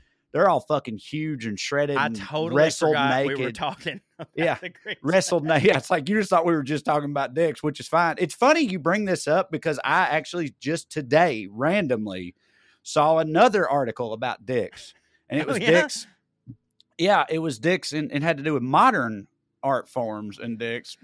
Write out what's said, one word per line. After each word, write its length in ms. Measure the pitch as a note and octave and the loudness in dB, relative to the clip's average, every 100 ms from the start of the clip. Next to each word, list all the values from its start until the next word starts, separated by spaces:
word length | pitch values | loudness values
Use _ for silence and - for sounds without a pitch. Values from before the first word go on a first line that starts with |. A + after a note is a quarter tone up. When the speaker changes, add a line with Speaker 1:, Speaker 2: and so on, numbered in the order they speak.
| _ _ _ | _ _ _
Speaker 1:
they're 180 | C#3+ F#3+ | 2 4
all 120 | D3+ | 4
fucking 360 | - D3 - G#2+ | 0 -2 -2 -12
huge 480 | - D#3 D#3 C#3+ A2+ | -10 -6 -6 -6 -6
and 140 | G2+ | -6
shredded 380 | - C#3+ C#3+ C#3 | -4 -2 0 0
Speaker 2:
I 80 | D3 | 0
Speaker 1:
and 80 | A3+ | -4
Speaker 2:
totally 400 | G2 D3+ E3 D3 | -6 -4 0 4
Speaker 1:
wrestled 340 | D#3+ - D#3 D3+ | 2 4 2 2
Speaker 2:
forgot 140 | C#3 C3 | 2 2
Speaker 1:
naked. 200 | C#3 C3+ | 0 -2
Speaker 2:
we 60 | A#2+ | -6
were 60 | |
talking 500 | A2+ D3 F#3+ E3+ D3 _ | -4 -8 -6 -10 -10 _
<laughs> 100 | - | -18
about 100 | D#3+ | -12
Speaker 1:
Yeah. 220 | - E3 C3 | -2 -2 -2
Speaker 2:
the 140 | F3+ | -8
Greek 280 | - G#3+ - | -16 -14 -8
Speaker 1:
Wrestled 400 | C#3+ F#3 - F3 | 2 2 2 0
Speaker 2:
statues. 140 | D3+ D#3 | 2 4
Speaker 1:
naked. 40 | G#3+ | 4
Yeah, 40 | C#3+ | 2
it's 140 | - | 0
like, 160 | E3+ C#3+ | -2 0
you 60 | G#3+ | -2
just 120 | F#3+ | 2
thought 160 | F3 E3+ | 2 4
we 80 | |
were 100 | D#3+ | 0
just 220 | C3 D3+ - | 0 -4 0
talking 260 | D3+ C#3+ | -2 0
about 220 | C#3+ C3 B2+ | -4 -4 0
dicks, 260 | E3 - | 0 0
which 180 | D3+ D3 | -6 -6
is 60 | - | -2
fine. 260 | D#3+ E3+ D3+ | 2 2 0
It's 160 | F3 | -4
funny 280 | - B3+ E4 | 2 4 4
you 180 | B3+ F#3 | 2 -2
bring 260 | C#3+ G3+ G3+ | -2 0 0
this 220 | E3+ - | -2 0
up 240 | E3 - | 0 0
because 260 | D#3 E3 C#3 | -4 -4 -4
I 200 | C3 E3 D#3+ | 0 2 2
actually 480 | D#3 - F3 D3+ - | 0 -4 -6 -8 -6
just 300 | C#3 D#3+ - | -6 -6 -6
today, 580 | D#3 B2+ D3 F3 A2+ G2 | -8 2 4 4 0 -8
randomly, 800 | G#2 D3 G3+ D3+ A#2 G#2+ F#2 F2+ - _ _ _ _ | -2 0 0 0 -2 -4 -8 -10 -14 _ _ _ _
saw 380 | - D#3 D3+ D#3+ | -4 2 4 4
another 500 | D#3+ D#3+ B3 G3+ D#3 | 2 4 4 4 2
article 440 | C#3+ B2 A2 A#2+ | 0 0 -4 -6
about 300 | A2 B2 G2+ G#2 | -6 -6 -6 -4
dicks. 480 | B2+ F#2 - - _ _ _ - | -2 -2 -8 -20 _ _ _ -6
And 100 | C#3 | -4
it 60 | - | -2
Speaker 2:
<laughs> 40 | |
Oh, 0 | |
Speaker 1:
was 60 | A#3+ | -2
Speaker 2:
yeah? 220 | A#3 E3+ | 4 4
Speaker 1:
dicks. 260 | D4+ - - _ _ _ - - _ _ _ - | 4 -4 -14 _ _ _ -20 -20 _ _ _ -2
Yeah, 280 | F3+ F#3+ C#3+ | 2 2 2
it 100 | D#3+ | -2
was 180 | D#3+ A2+ | -4 -2
dicks 360 | D#3 F#3 - | 0 0 -2
and, 180 | D3+ D3 | -6 -4
and 120 | C#3+ | -2
had 140 | D#3+ D3 | 0 -2
to 60 | |
do 100 | D3 | 0
with 80 | C#3+ | -2
modern 640 | B2+ D3+ B3 G3+ A#2 G#2 G2+ _ _ - | 2 4 4 4 -2 -6 -12 _ _ -6
art 260 | C3+ C3 - | -2 -2 -2
forms 480 | C3 A2+ G#2+ G#2+ G2 | -6 -6 -6 -10 -12
and 200 | A#2 A2 | -10 -8
dicks, 380 | A#2 A#2 - - | -6 -8 -12 -16